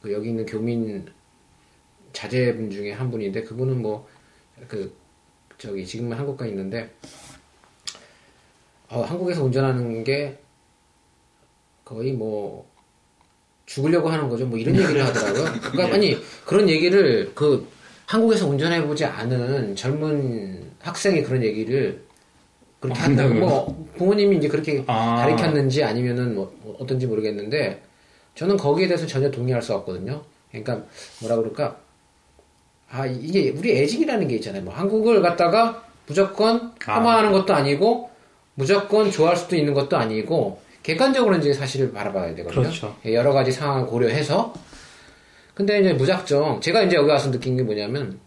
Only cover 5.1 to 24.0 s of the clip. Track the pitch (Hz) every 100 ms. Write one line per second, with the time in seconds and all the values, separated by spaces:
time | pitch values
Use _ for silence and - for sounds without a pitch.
5.1 | _ _ _ _ - 107 98 92 107 120
6.1 | 117 143 135 117 98 95 113 113 _ -
7.1 | - - - _ _ _ _ - - -
8.1 | _ _ _ _ _ _ _ _ 117 -
9.1 | 175 180 170 135 127 135 127 120 113 113
10.1 | 139 147 139 _ _ _ _ _ _ _
11.1 | _ _ _ _ _ _ _ - 110 127
12.1 | 131 110 107 101 - - _ _ _ _
13.1 | _ _ _ _ _ - - 147 175 160
14.1 | 160 139 117 127 113 117 185 175 147 131
15.1 | 120 135 135 160 117 - 135 139 196 196
16.1 | 135 - - - 185 196 156 175 196 160
17.1 | 113 95 - 147 131 - - - - -
18.1 | 220 226 208 170 139 165 170 147 151 151
19.1 | - 113 127 120 139 107 98 127 151 156
20.1 | 147 131 113 98 90 - - 170 175 202
21.1 | 170 127 127 113 107 110 135 107 - -
22.1 | _ _ _ _ _ _ _ - 120 151
23.1 | 131 135 113 - 135 - 139 - -